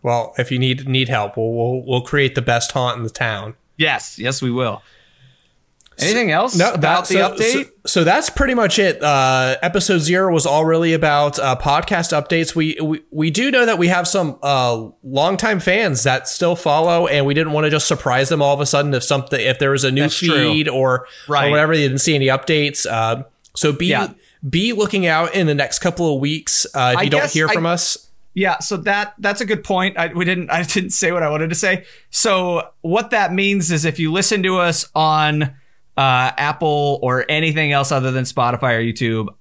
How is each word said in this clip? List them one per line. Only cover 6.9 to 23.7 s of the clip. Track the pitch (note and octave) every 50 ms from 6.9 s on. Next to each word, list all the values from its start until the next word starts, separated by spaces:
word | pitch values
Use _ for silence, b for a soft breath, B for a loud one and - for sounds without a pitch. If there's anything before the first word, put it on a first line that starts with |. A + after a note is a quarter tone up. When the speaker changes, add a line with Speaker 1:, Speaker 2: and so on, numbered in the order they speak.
| E3 F3 F3 -
Speaker 1:
that, | F#3 F#3+ G3 - G3 -
Speaker 2:
the |
Speaker 1:
so, | A3 A3+ B3 -
Speaker 2:
update? | C#4
Speaker 1:
so, | - _ _ _
so | - - F#3 E3
that's | D#3 F#3+ C#4+ D#4 -
pretty | - - C#4 C4 B3+
much | A#3+ A3+ F#3+ - A3
it. | G3 F#3 D3+ -
Uh, | - D3 D3 C3+ C3 C3 C3 C3 B2+ C3 C3 - -
episode | F3 E3+ G3+ E3+ - G3 F3
zero | D3+ D3+ F3 F#3 F#3+ F#3+ E3+
was | D#3 C#3+
all | D3 C#3 D3+ D#3+
really | D#3+ E3 E3 E3+ E3 D#3+
about, | D#3+ D#3 D#3 D3 D3 D3 D3 C#3+ -
uh, | C#3 C3+ C3
podcast | B2 - D3 C#3+ D#3 D#3+ - - E3+ E3+ - -
updates. | D3+ D3 - F3 E3 E3 D#3+ -
We, | E3 D#3 D#3 D3+ - D#3
we, | D#3 D#3 - - _ -
we | D#3 D#3 E3
do | D3+ G3+ B3 C#4 C4+
know | C4 B3
that | A#3 A3 E3+
we | F3
have | E3+ F#3 F3+ F3 E3+
some, | - G3 F3 D3+ B2+ - -
uh, | C#3+ C#3+ C3 B2+ B2 A#2+ A2+ A2+ G#2+ - _ _
longtime | C3 C3 C3+ D3 F3 G3 F#3 - A3+ G#3+ F#3+
fans | - - F3+ G#3 A3+ F#3+ C#3 B2 -
that | C#3 B2+ C3 -
still | - - - F3+ E3+ F3
follow, | E3+ - D#3+ C#3+ D3+ D#3+ F3 E3+ E3+ E3+
and | - C#3+ D3 C#3
we | C#3 C#3+
didn't | D3 D#3+ D#3 D3+
wanna | D3+ D#3 D3+
just | D3 D3+ -
surprise | - D#3+ - - C#3 B2 B2+ C3+ C3+
them | E3 D3+ C#3+
all | C#3 C#3+
of | C#3
a | D3
sudden | C#3+ - C#3+ C#3+ D3 C#3
if | B2 -
something, | - C#3+ C#3 B2+ - - C3
if | A2 B2+ B2+ -
there | C#3+ C3+
was | C#3 C3+ C3
a | C3+ C3
new | C3+ C#3+
Speaker 2:
That's | D3+ D3+ -
true. | F3 E3+ D#3 D3 D3+ D#3 D#3
Speaker 1:
feed | D3+ D3+ D3+
or, | B2+ C3 C3 C3 B2+ B2+ B B B B B B
Speaker 2:
Right. | D3 C#3+ C3+
Speaker 1:
or | C#3+ D3
whatever. | D3 D3+ D#3 E3
They | D#3 D3
didn't | C3+ C3 C3+
see | - E3 D#3
any | C#3+ C3+
updates. | C3 B2+ - - - D#3+ D3+ D3 C#3+ D3 - - -
Uh, | A2+ A2+ A2+ A2+ A#2 B2 C3+ - _ _ _ - _
so | - - D3+